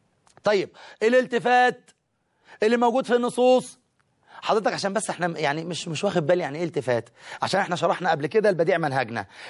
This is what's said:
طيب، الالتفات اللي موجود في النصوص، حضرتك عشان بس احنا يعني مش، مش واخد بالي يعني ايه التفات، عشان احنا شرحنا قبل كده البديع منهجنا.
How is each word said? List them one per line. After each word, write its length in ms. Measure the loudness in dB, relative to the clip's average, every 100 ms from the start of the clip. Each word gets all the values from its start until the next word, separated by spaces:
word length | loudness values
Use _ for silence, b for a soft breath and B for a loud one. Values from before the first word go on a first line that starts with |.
| _ _ _ _
طيب، 260 | 0 0 -2 B B B
الالتفات 880 | 4 4 2 -2 2 4 4 0 _ _ _ _ _ b b b
اللي 140 | 0 4
موجود 300 | 2 2 0
في 100 | 0
النصوص، 600 | 0 2 4 4 2 -12 _ _ _ _ B B
حضرتك 300 | -2 0 0
عشان 200 | -2 -4
بس 180 | -4 -6
احنا 280 | -4 -4 -2
يعني 260 | -2 -2
مش، 240 | -6 -8 -8
مش 160 | -4
واخد 220 | -2 0 0
بالي 160 | 0
يعني 160 | 0 -6
ايه 60 |
التفات، 440 | -6 -4 -2 -2 -4 B B B
عشان 180 | -2 -2
احنا 160 | -2 -2
شرحنا 340 | -2 -2 -2
قبل 160 | -2 0
كده 220 | 0 2
البديع 300 | 2 0 0
منهجنا. 480 | 0 -2 -2 -6 -8 B